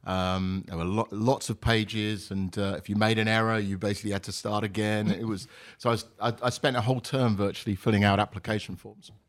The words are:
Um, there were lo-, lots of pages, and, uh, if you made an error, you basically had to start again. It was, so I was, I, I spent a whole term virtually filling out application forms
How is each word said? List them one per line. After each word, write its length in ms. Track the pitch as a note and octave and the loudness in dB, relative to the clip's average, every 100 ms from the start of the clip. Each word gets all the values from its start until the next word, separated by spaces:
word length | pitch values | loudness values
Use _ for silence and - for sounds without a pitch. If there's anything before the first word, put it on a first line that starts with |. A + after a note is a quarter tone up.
| - | -2
Um, 580 | F#2 F#2 F#2+ F#2 F#2+ - | 0 0 0 -2 -4 -6
there 100 | E2+ | -6
were 80 | F2 | -2
lo-, 220 | G#2+ - | -2 -2
lots 380 | G2+ A2+ C#3 - | 0 0 0 -2
of 100 | A2 | -4
pages, 680 | A2+ A2+ G#2 A2 G#2+ G#2 - | 2 2 2 -2 -2 -4 -6
and, 260 | G2 F#2 G#2 | -4 -4 -2
uh, 180 | G2 F2+ | -2 -4
if 100 | - | -2
you 60 | G2+ | 2
made 220 | A2 A2+ | 4 4
an 100 | A2 | 4
error, 300 | A2+ A2+ A2 | 2 2 0
you 200 | G2+ F#2+ | 0 -2
basically 320 | G#2 G#2 G#2+ | -2 -2 -2
had 120 | G2 | -4
to 80 | G2+ | -6
start 320 | - G#2+ G#2 | -8 -2 -2
again. 460 | G#2 F#2+ G#2+ G#2+ G#2+ | -2 0 0 2 0
It 160 | F2+ A2+ | 0 -2
was, 200 | G2 - - - - | -4 -8 -20 -20 -2
so 100 | A#2+ | 0
I 40 | |
was, 120 | A#2 - - | 0 -2 -4
I, 120 | A2+ A2 | -2 0
I 60 | B2 | -2
spent 260 | - D3 B2 | 2 0 2
a 40 | |
whole 200 | A2 B2+ | 0 0
term 340 | - C3+ B2 G2 | 0 0 2 2
virtually 400 | G2 - - G2 | 0 -2 -4 0
filling 280 | - G#2 | 2 4
out 160 | G#2 G2 | 6 4
application 560 | G#2 G2 - G#2+ - F#2 | 2 -4 -4 -4 -4 -14
forms 360 | G#2+ G#2 - G#2+ | -16 -20 -20 -20